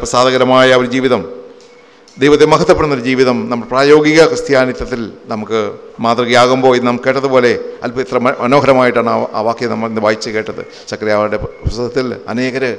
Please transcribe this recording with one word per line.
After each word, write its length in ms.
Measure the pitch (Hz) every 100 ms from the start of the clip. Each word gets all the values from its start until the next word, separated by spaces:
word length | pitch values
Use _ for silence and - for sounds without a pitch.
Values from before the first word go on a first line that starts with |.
പ്രസാദകരമായ 760 | 120 123 127 127 127 127 131 127
ഒരു 80 | 123 131
ജീവിതം, 260 | 127 117 - - - - - - - _ _ -
ദൈവത്തെ 240 | 139 147 151
മഹത്വപ്പെടുന്നൊരു 520 | 156 170 156 151 135 120
ജീവിതം 260 | 127 127 120 113
നമ്മുടെ 180 | 120 113
പ്രായോഗിക 500 | 127 143 151 151 156 156
ക്രിസ്ത്യാനിത്വത്തിൽ 680 | - - 135 127 120 117 120 104 95 -
നമുക്ക് 280 | 110 104 110 104 - - -
മാതൃകയാകുമ്പോൾ 680 | 117 117 117 120 123 131 131 123
ഇത് 60 | 123
നാം 100 | 120 131
കേട്ടതുപോലെ 460 | 131 135 131 123 - - -
അല്പം 180 | 127 120
ഇത്ര 140 | 127 127 120
മ-, 120 | -
മനോഹരമായിട്ടാണ് 680 | 120 143 139 131 123 120 113
ആ, 20 | 113 120 107
ആ 20 | 110
വാക്യം 240 | 117 120
നമ്മൾ 140 | 110 113
ഇന്ന് 100 | 110 104
വായിച്ച് 240 | 110 123 107
കേട്ടത്. 260 | 110 - - - -
സക്കറിയാവിൻ്റെ 500 | 107 107 104 107 101 - -
പുസ്തകത്തിൽ 420 | - 110 120 131 127 101 -
അനേകർ, 320 | 113 131 127 131